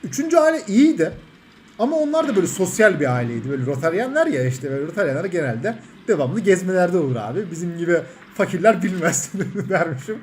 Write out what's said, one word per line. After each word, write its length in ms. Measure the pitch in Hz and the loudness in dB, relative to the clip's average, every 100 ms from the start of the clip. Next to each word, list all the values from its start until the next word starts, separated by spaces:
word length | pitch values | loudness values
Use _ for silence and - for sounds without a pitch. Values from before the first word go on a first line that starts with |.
Üçüncü 320 | 175 - 320 330 | -8 -6 2 4
aile 260 | 311 320 - | 4 2 0
iyiydi. 440 | 202 302 294 160 - - - _ - - - | 4 4 4 -2 -4 -20 -20 _ -20 -20 -4
Ama 180 | 240 320 | -2 0
onlar 320 | 294 320 285 | 0 0 2
da 80 | 196 | 0
böyle 100 | 175 | 0
sosyal 540 | - 180 - 214 160 | -2 -2 4 4 4
bir 140 | 139 | 0
aileydi. 360 | 123 120 117 117 | 0 -2 -4 -4
Böyle 160 | 135 123 | -4 -2
Rotaryenler 600 | 135 160 175 254 294 330 | -2 -2 -2 -2 0 0
ya 200 | 143 127 | 2 0
işte. 240 | 127 143 | -2 -6
Böyle 160 | 135 151 | -6 -6
Rotaryenler 380 | 202 175 139 | -2 -2 -2
genelde 540 | 185 170 139 117 180 226 - - - | -2 -2 -2 -2 -4 -6 -14 -14 -2
devamlı 320 | 175 131 202 | 0 0 0
gezmelerde 580 | 196 185 185 185 175 180 | 2 2 2 2 2 2
olur 180 | 143 117 | 0 -2
abi. 340 | 107 147 196 | -4 -6 -6
Bizim 280 | 160 175 170 | -6 -8 -4
gibi 180 | 170 170 - - - | 0 0 0 -16 -16
fakirler 480 | - 196 180 202 196 | -4 -2 4 4 4
bilmez 480 | 190 180 165 - - 196 160 | -2 0 0 -2 -6 -6 -6
<laughs> 180 | 202 - | -6 -2
dermişim. 500 | 185 170 131 - 220 | 0 0 -4 -8 -10